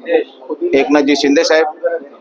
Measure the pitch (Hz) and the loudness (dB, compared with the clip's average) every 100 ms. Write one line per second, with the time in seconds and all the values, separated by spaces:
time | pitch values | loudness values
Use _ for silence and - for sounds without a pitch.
0 | - 165 - - - 156 170 135 135 147 | -4 -2 -4 -12 -12 -8 -2 0 2 2
1 | 139 143 143 147 160 156 156 - 170 165 | 2 0 2 0 2 0 0 -4 -6 -6
2 | - - | -10 -8